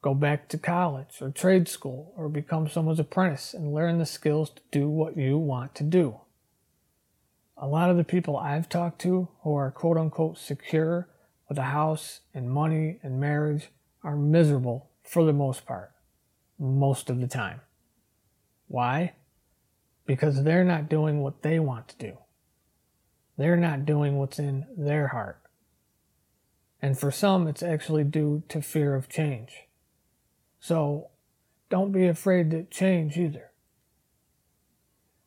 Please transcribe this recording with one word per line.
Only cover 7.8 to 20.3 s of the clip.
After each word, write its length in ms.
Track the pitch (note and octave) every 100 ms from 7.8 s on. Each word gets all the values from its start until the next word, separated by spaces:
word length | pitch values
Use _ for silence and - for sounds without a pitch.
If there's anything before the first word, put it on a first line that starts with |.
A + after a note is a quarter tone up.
| F3
of 80 | F3
the 60 |
people 320 | E3 F3+ E3 C#3+
I've 320 | D3 C#3+ E3
talked 320 | F3 E3+ D#3+
to 280 | F3+ F#3 F3 _
who 140 | D#3 D3
are 160 | C3+
quote 260 | - E3+ E3
unquote 400 | D#3+ - D#3+ E3
secure 720 | - C#3 - D#3+ D#3+ F3 F3 _ _ _ _
with 100 | C#3+
a 60 |
house 580 | B2+ C#3+ D#3 D#3 - - _
and 160 | C#3 B2
money 500 | C3+ D#3 D#3 D#3 F#3+
and 180 | C3+ C3
marriage 500 | C#3+ D3 D3+ D3 - _ _ _
are 140 | - D3
miserable 720 | D3 E3 D#3 C#3+ B2+ A#2+ - _
for 200 | - F3
the 100 | D#3+
most 320 | C#3+ C#3 B2+ -
part, 260 | F#2+ F2+ _ _ _ _ _ _ _
most 500 | C3+ C3+ C#3 C3 -
of 120 | B2+
the 60 | B2
time. 340 | C3 G2+ A2 _ _ _ _ _ _ _ _ _ _ _
Why? 460 | B2 A#2+ C#3 F3 - _ _ _ _ _ _ _ _ -
Because 380 | C3 D3+